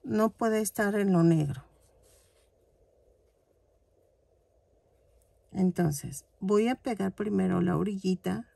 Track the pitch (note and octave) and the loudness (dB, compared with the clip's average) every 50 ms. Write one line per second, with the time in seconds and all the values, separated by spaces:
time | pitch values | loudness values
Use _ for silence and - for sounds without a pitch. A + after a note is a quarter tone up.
0 | - B3+ A3 G#3+ A3 A3+ - _ A#3 A3+ A3 G#3+ A3 - - - G#3+ G3+ G3+ G#3 | -6 -2 0 0 0 0 0 _ -2 0 0 0 -2 -4 -2 -2 -2 0 0 0
1 | G3+ G3 F#3 E3+ E3 E3+ E3 D#3 D3+ C#3+ C#3 - - _ _ _ _ _ _ _ | 2 2 4 4 6 6 4 4 2 -2 -6 -10 -12 _ _ _ _ _ _ _
2 | _ _ _ _ _ _ _ _ _ _ _ _ _ _ _ _ _ _ _ _ | _ _ _ _ _ _ _ _ _ _ _ _ _ _ _ _ _ _ _ _
3 | _ _ _ _ _ _ _ _ _ _ _ _ _ _ _ _ _ _ _ _ | _ _ _ _ _ _ _ _ _ _ _ _ _ _ _ _ _ _ _ _
4 | _ _ _ _ _ _ _ _ _ _ _ _ _ _ _ _ _ _ _ _ | _ _ _ _ _ _ _ _ _ _ _ _ _ _ _ _ _ _ _ _
5 | _ _ _ _ _ _ _ _ _ _ - F#3+ F#3 F#3 F3 - F3 D#3 C#3+ C#3 | _ _ _ _ _ _ _ _ _ _ -2 0 0 0 2 0 -2 -2 -2 -4
6 | - B2+ C3+ - - _ _ _ - F#3+ G#3 G#3 A3 A#3 C4 - _ C4+ A#3 G3 | -10 -12 -14 -16 -18 _ _ _ -2 0 2 2 2 0 -2 -4 _ -8 -6 -4
7 | G3 F#3+ F#3 - G#3+ G#3+ G#3 F#3+ F#3 F#3 F#3 F3+ F3 F3+ F3 D#3 F3 G#3 G#3 F#3+ | -4 -6 -4 -4 -6 -2 0 0 0 0 0 0 0 0 0 0 -2 -2 -4 -4
8 | - F#3+ F#3 F3+ - F#3 F#3 A3 A#3+ _ _ | -2 -2 -2 -2 -2 -4 -4 -4 -8 _ _